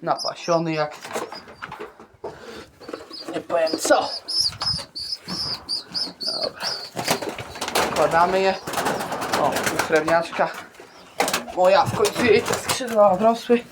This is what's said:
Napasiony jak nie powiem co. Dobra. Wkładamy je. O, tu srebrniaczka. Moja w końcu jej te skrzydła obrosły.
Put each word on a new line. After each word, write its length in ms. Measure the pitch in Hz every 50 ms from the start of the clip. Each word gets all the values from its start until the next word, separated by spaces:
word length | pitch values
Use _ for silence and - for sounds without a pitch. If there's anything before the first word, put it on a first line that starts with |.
| -
Napasiony 680 | 165 - - - 165 156 - - - 170 165 170 165 160
jak 240 | 156 151 151 - - - - - - - - - - - - - - - - - - - - - - - - _ - _ - - - - - - - - - _ - - - - - - - - - - - -
nie 60 | 165
powiem 380 | 151 - 185 175 160 160 - -
co. 320 | - - 294 226 160 - - - - - - - - - - - - - - - - - _ - - - - - - - - - - - - - - - - - - - - - - - - - - - - - -
Dobra. 240 | - - - - - - - - - - - - - - - - - - - - - - - - - - - 147 -
Wkładamy 500 | - - 156 147 156 165 175 180 190 190
je. 140 | 190 190 190 - - - - - - - - - - - - - - - - - 147
O, 80 | 139
tu 340 | - - - - 165 156 -
srebrniaczka. 640 | - 165 156 156 160 165 170 170 - - - 180 160 - - - - - - - - - - - - - - - - - - - - -
Moja 280 | - - 185 196 - -
w 120 | - -
końcu 280 | - - - - 320 254
jej 180 | 240 202 160 -
te 120 | - -
skrzydła 560 | - - - - - 262 233 226 214 208 202
obrosły. 540 | 185 180 214 226 233 233 - - 240 240 240 -